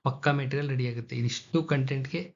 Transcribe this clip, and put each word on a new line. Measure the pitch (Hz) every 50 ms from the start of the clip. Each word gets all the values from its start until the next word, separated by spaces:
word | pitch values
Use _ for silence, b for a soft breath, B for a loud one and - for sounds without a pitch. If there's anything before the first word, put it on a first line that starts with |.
ಪಕ್ಕಾ | - 139 131 - - 147
ಮೆಟೀರಿಯಲ್ | 143 143 135 131 139 143 147 139
ರೆಡಿ | 135 127 123 123
ಆಗುತ್ತೆ. | 117 120 117 - 127
ಇದಿಷ್ಟು | 120 117 120 - - - - - 165
ಕಂಟೆಂಟ್‌ಗೆ | 160 - 147 139 131 135 143 135 131 135 - 170 185 - -